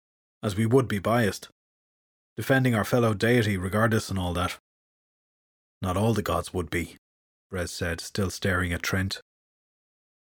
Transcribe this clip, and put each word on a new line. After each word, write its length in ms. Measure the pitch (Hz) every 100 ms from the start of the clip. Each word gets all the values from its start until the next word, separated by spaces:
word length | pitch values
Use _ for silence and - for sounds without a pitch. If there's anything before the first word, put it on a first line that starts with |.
| _ _ _ _
as 120 | 110 95
we 100 | 113
would 220 | 135 107
be 120 | 104
biased, 500 | 104 120 104 - - _ _ _ _ _ _ _ _ -
defending 400 | 113 135 127 110
our 100 | 98
fellow 280 | 127 113
deity 440 | 101 113 123 107 95
regardless 520 | 92 104 113 110 -
and 100 | 95
all 140 | 90
that." 260 | 85 90 - _ _ _ _ _ _ _ _ _ _ _ -
"Not 160 | 95 90
all 160 | 113
the 80 | 104
gods 320 | - 87 -
would 160 | 90 82
be," 300 | 87 82 - _ _ _ _ -
Brez 180 | 92 85
said, 300 | - 87 82
still 300 | - - 92
staring 420 | - 98 90 87
at 120 | 85
Trent. 380 | - 95 95 - - _ _ _ _ _ _ _ _ _ _